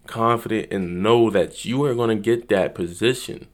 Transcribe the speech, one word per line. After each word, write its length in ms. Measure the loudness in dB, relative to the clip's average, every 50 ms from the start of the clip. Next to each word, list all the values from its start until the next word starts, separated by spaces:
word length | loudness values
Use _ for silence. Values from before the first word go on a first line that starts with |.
| -18
confident 640 | -10 -4 0 2 2 2 0 -2 -2 -4 -4 -4 -4
and 300 | -4 -4 -4 -4 -4 0
know 300 | 2 4 6 6 6 4
that 340 | 4 2 0 0 -4 -10 -8
you 180 | -4 -2 -2 0
are 120 | 0 0
gonna 200 | 0 0 0 0
get 340 | 0 2 0 0 0 0 0
that 260 | 2 2 2 0 -2
position. 720 | -6 -8 -6 -4 -2 0 0 0 -2 -6 -12 -14 -14 -16 -20